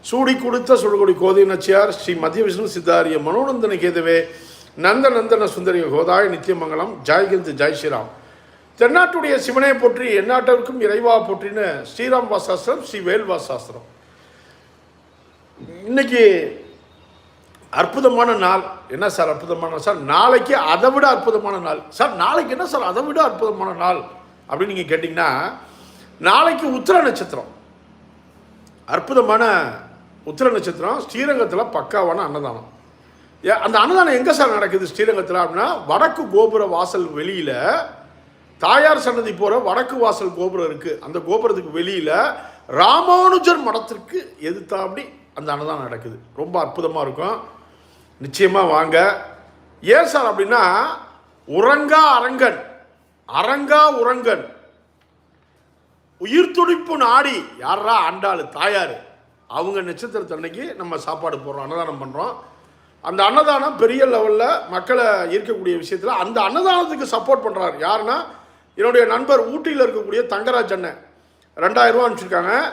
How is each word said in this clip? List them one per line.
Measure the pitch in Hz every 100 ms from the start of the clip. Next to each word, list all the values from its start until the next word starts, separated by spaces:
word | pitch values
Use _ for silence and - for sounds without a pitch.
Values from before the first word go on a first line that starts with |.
சூடி | - 247 262 254
கொடுத்த | 240 240 247
சுடுகுடி | 247 208 202 196
கோதை | 180 185 190
நச்சியார் | 190 190 - 196 202
ஸ்ரீ | 170 -
மத்திய | 170 160 175
விஷ்ணு | 208 180 214
சித்தாரிய | 180 165 170 165 156
மனோநந்தன | 147 202 269 254 220 185
கேதுவே | 175 170 165 170 165 - - - -
நந்த | - 175 233 269
நந்தன | 233 226 226
சுந்தரிய | 202 - 180 175 156
கோதாய | 143 165 180 202
நித்தியமங்கலம். | 170 147 175 160 156 196 180
ஜெய்ஹிந்த், | 135 160 196 190 160
ஜெய் | 135 147 151
ஸ்ரீராம்." | 156 127 107 - - - _ _ _ _
"தென்னாட்டுடைய | 240 320 359 359 302 269
சிவனை | - 262 277
போற்றி, | 262 240 240 247 202
எந்நாட்டவருக்கும் | 202 254 254 240 240 262
இறைவா | 208 208 233 226
போற்றின்னு" | - 196 196 208 196 143 - -
ஸ்ரீராம் | 247 254 233
வாசாஸ்திரம், | 208 - 185 - 285
ஸ்ரீ | - 208
வேல் | 180 214 202
வாசாஸ்திரம். | 170 - 127 - 117 - _ _ _ _ _ _ _ _ _ _ _ _ _ _ _ _ _ - 170
இன்னைக்கு | 202 262 247 247 220 180 147 143 - - _ _ _ _ _ _ _ _ _
அற்புதமான | 131 175 277 262 240 240
நாள். | 220 185 190 - - -
"என்ன | 147 202
சார் | - 160
அற்புதமான | 151 165 170 165
நாள்?" | 160
"சார், | 208 190
நாளைக்கு | 135 156 233 254 254 262
அதை | 156 170 240
விட | 269 277
அற்புதமான | 247 233 214 202 196
நாள்." | 170 156 -
"சார், | - 254
நாளைக்கு | 185 185 302 277
என்ன | 254 359
சார் | 285
அதை | 202 190
விட | 294 311
அற்புதமான | 294 - 220 196 190
நாள்?" | 170 175 180 - - - _ _
அப்படின்னு | 143 202
நீங்க | 190 156 160
கேட்டீங்கன்னா, | 165 160 160 131 175 - - - - - - -
நாளைக்கு | 165 226 330 320 311
உத்திர | 254 - 359
நட்சத்திரம். | 294 - 190 135 104 - _ _ _ _ _ _ _ _ _ - - _ -
அற்புதமான | 175 - 262 220 214 233 185 135 110 - - _ - -
உத்திர | 151 254
நட்சத்திரம். | 226 180 170 170 277 196
ஸ்ரீரங்கத்துல | 226 285 269 208 185 233
பக்காவான | 151 - 208 175
அன்னதானம். | 165 165 147 139 113 113 - _ _ _ _ _ _
ஏ, | 180
அந்த | 220 202 226
அன்னதானம் | 294 370 339
எங்க | 254 262
சார் | 285 269
நடக்குது | 208 196 190 180 -
ஸ்ரீரங்கத்துல | 214 208 185
அப்படின்னா, | 180 180 170 240 233 143
வடக்கு | 175 320 320 247
கோபுர | 196 226 214
வாசல் | 202 170 180 170 170
வெளியில, | 147 165 190 147 123 156 311 330 - - _ _ _ _ _
தாயார் | 165 254 302 302
சன்னதி | 254 240 220
போற | 175 202 240
வடக்கு | 208 202 254 269
வாசல் | 226 - 190 170
கோபுரம் | 185 180 160
இருக்கு. | 147 165 151
அந்த | 135 170
கோபுரத்துக்கு | - 214 226 190 160 156
வெளியில | 175 190 151 165 277 - - - -
ராமானுஜர் | 131 190 294 349 359 370 370 349 349
மடத்திற்கு | 254 220 220 214 - 359 - -
எதிர்த்தாப்படி | 156 190 - 196 190 190 - - _
அந்த | - 151
அன்னதானம் | 143 151 151
நடக்குது. | 127 117 117 110 - -
ரொம்ப | 156 180
அற்புதமா | 156 - 165 160
இருக்கும். | 139 - 180 226 - - _ _ _ _ _ _
நிச்சயமா | 135 - 190 190 180
வாங்க. | 156 160 160 190 202 - - - _ _ _
ஏன் | 175 262 339
சார் | 294 240
அப்படின்னா, | 196 196 240 190 190 294 - - - _ _ -
உறங்கா | 175 233 294 294
அரங்கன், | 302 311 254 240 262 254 - - - _ _ _ _ -
அரங்கா | 147 208 277 277 294 302
உறங்கன், | 262 233 254 233 180 131 - _ _ _ _ _ _ _ _ _ _ _ _ _ _ _ _
உயிர் | 190 285 359
துடிப்பு | 349 359 349 339 311
நாடி | 247 269 277 226 - -
யாரா | 131 196 208 214 165
ஆண்டாளு | 190 196 175 151
தாயாரு, | 147 185 202 160 117 - _ _ _ _
அவங்க | 131 180 202
நட்சத்திரத்தன்னைக்கு | 180 170 233 208 190 160 165 170 302
நம்ம | - 175 156
சாப்பாடு | 151 156 165 135
போடுறோம், | 139 139
அன்னதானம் | 139 165 165 139
பண்றோம். | 135 139 202 - - _ _ _ _ _
அந்த | 160 190
அன்னதானம் | 196 269 302 285 277 269
பெரிய | 226 254 262
லெவல்ல | 233 214 214 240 330 -
மக்களை | 185 180 254
ஈர்க்கக்கூடிய | 233 202 175 190 208 214 180 175
விஷயத்துல | - 190 214
அந்த | 247 185 233
அன்னதானத்துக்கு | 196 277 370 359 330 302 277
சப்போர்ட் | 226 226 269 220
பண்றாரு | 190 180 -
யாருன்னா, | 160 214 214 285 330 - _ _ _
என்னுடைய | - 226 247 226
நண்பர் | 233 269 269 226
ஊட்டியில | 294 320 285
இருக்கக்கூடிய | 247 214 202 214 240
தங்கராஜ் | 202 240 247 202
அண்ணன் | 190 175 143 - _ _ _ _ -
ரெண்டாயிரம் | 175 226 240
ரூபா | 233 240
அனுப்பிச்சிருக்காங்க. | 202 185 175 175 233 320